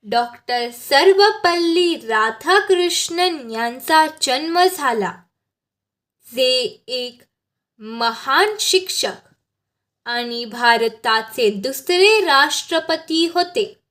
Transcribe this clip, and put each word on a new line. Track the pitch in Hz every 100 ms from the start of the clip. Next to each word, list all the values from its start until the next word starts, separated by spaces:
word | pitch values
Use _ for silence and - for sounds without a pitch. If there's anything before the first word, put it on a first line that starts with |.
डॉक्टर | 208 233 240 - - 247 240
सर्वपल्ली | 240 - 277 359 381 415 427 359 339 339 330 349 320
राधाकृष्णन | 226 220 220 220 311 392 403 359 349 339 - 339 370 320 233
यांचा | 226 233 247 - 320 311 311
जन्म | - 262 320 339
झाला, | 359 359 277 233 185 - _ _ _ _ _ _ _ _ _ _ -
जे | 233 254 254 240 - -
एक | 254 247 240 _ _ _ _ _ _
महान | 220 233 233 226 269 285 415 415
शिक्षक | - 370 370 - 202 - _ _ _ _ _ _ _ _
आणि | - 240 240 240
भारताचे | 240 233 240 233 226 220 233 220 220 - 220
दुसरे | 202 247 269 - 359 392 440
राष्ट्रपती | 349 277 302 - - 330 320 330 - 320 339
होते. | 349 359 247 202 - _